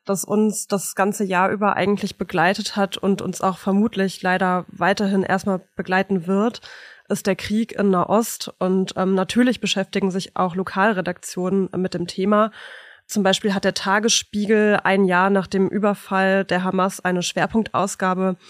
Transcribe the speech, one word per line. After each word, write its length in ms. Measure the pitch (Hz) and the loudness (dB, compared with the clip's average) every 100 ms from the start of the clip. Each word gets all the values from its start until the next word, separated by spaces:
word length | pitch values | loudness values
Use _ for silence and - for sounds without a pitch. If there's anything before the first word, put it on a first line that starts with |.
| - | -6
das 180 | 196 | -4
uns 440 | - 208 214 196 - | -2 2 2 0 -4
das 280 | 196 - - | -4 -4 -2
ganze 300 | 196 202 196 | -2 0 -2
Jahr 260 | 180 190 | 0 0
über 240 | 190 202 - | 0 0 0
eigentlich 420 | 185 202 196 - | 0 0 -2 -8
begleitet 580 | 185 175 175 202 208 - | -6 0 2 2 -4 -2
hat 220 | 196 - | -2 -2
und 240 | 190 190 | -2 0
uns 200 | - 175 | -2 -2
auch 160 | 190 175 | -4 -2
vermutlich 640 | - 196 226 196 196 - | 0 2 2 0 -4 -2
leider 440 | 185 185 185 180 - | -2 0 2 0 -4
weiterhin 540 | - 170 202 196 196 | -2 0 2 2 2
erstmal 360 | - 185 202 185 - - | 2 0 0 -4 -4 -12
begleiten 520 | 180 185 190 190 170 | -2 0 0 -2 0
wird, 340 | 196 226 226 - - - - - | 0 0 -4 -18 -20 -20 -20 -6
ist 180 | 202 208 | -4 -2
der 80 | 185 | -2
Krieg 380 | - 214 226 | -2 -2 -2
in 160 | - 202 | 0 2
Nahost. 640 | 185 - 208 233 - - - | 2 4 2 0 -6 -12 -4
Und, 340 | 185 190 185 - | 0 0 0 -2
ähm, 200 | 185 190 | 0 0
natürlich 440 | 185 226 247 214 | 0 2 2 2
beschäftigen 520 | 196 - 190 202 190 | -2 -4 -2 -2 -2
sich 260 | 185 - - | -2 -6 -4
auch 180 | 185 175 | -2 -2
Lokalredaktionen 1120 | 185 190 208 185 180 180 - - 180 196 180 180 | -4 0 2 2 -2 -6 -8 -4 0 0 0 -2
mit 180 | 185 | -4
dem 140 | 170 175 | -4 -6
Thema. 440 | - 196 208 214 - - - - - - | -2 2 4 2 -2 -20 -20 -20 -20 -8
Zum 160 | 214 | 0
Beispiel 320 | 190 196 214 | 2 2 0
hat 120 | 196 190 | 0 0
der 80 | |
Tagesspiegel 1080 | 175 196 202 220 - - 208 202 220 214 208 | -2 0 0 2 0 -2 -4 0 2 4 2
ein 200 | - 196 | 2 4
Jahr 260 | 190 180 196 | 4 4 4
nach 160 | 196 175 | 2 0
dem 220 | 196 190 | 0 0
Überfall 800 | 208 208 196 - 190 190 190 190 | 2 0 -2 -2 0 2 2 0
der 180 | 180 | -2
Hamas 400 | 185 185 190 - | 0 0 0 -2
eine 180 | 185 180 | -2 -2
Schwerpunktausgabe 1160 | 175 - 180 226 208 - 196 - 185 185 190 180 | -2 -2 0 0 0 0 -2 -2 -2 0 0 -2